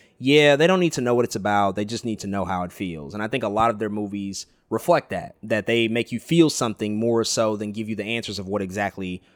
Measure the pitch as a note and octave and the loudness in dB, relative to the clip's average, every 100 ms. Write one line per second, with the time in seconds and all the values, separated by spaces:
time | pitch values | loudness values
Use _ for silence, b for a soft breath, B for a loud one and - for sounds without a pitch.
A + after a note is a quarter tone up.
0 | b - B2+ D3 D3 C#3+ E3+ F#3 E3+ D3 | b -4 4 6 6 6 4 4 2 0
1 | A#2+ B2 A#2 G#2+ G2+ G#2 G2+ G2 G#2 A#2 | 2 2 2 -2 0 2 2 0 -4 -4
2 | A#2 G#2 G2+ G2 F2+ F#2 F2+ - F#2 D#2+ | -6 -6 -4 -4 -2 -4 -6 -6 -8 -8
3 | C#2+ G#2 A2 C3+ G#2+ G#2+ A#2 G#2+ G#2+ G#2 | -10 -8 -6 -4 -2 2 0 0 -4 -4
4 | G2+ G2+ G2 F#2 - _ - A2 - D#3+ | -6 -6 -8 -10 -14 _ -6 -2 2 0
5 | - F2 - - A2 G#2+ G#2+ A#2 A2+ A#2 | 0 -8 -10 -12 -4 -2 0 2 2 0
6 | - A#2+ - E3 D#3 - A#2+ G2+ G#2+ G#2+ | -4 -6 2 4 4 2 -4 -2 -4 0
7 | A#2 A2+ A2 B2 A2 G#2 G#2+ G#2+ A2 G#2+ | 4 4 2 0 0 -2 -4 -6 -6 -4
8 | G2+ A#2 A2 G2+ F#2 G2+ F#2+ G2+ G2+ - | -4 -4 -4 -8 -4 -4 -2 -4 -4 -4
9 | F#2 F2+ b | -8 -10 b